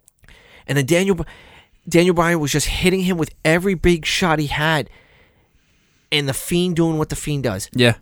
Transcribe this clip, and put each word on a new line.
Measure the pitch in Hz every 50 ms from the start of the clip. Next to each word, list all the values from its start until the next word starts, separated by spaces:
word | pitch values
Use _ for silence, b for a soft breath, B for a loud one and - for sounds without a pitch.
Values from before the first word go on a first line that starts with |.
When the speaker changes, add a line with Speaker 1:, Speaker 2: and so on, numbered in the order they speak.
| _ _ _ _ _ b b b b b b b b b
Speaker 1:
And | 135 143
then | 135
Daniel, | 123 170 170 190 196 190 165 160 b b b b b b b b b b b - -
Daniel | - 165 175 185 175
Bryan | 170 165 170 175 165
was | 147 139
just | 143 151 - -
hitting | - - - 185 185 190
him | 185 185 190 165
with | 151 - - _ -
every | 156 160 175 175 202 190
big | 156 - 175 175 160 151
shot | - - - 190 175 156 156
he | 151 139
had. | 131 139 151 160 160 147 117 - b b b b b b b b b b b b b _ _ _ _ _ _ _ _ _ _ -
And | 147 147 147 135
The | 123
Fiend | - - - 175 175 180 185 175
doing | 156 165 165 160 156
what | 156 -
The | 151
Fiend | - - 151 147 139 131
does. | 120 98 95 - - -
Speaker 2:
Yeah. | 127 123 120 113 -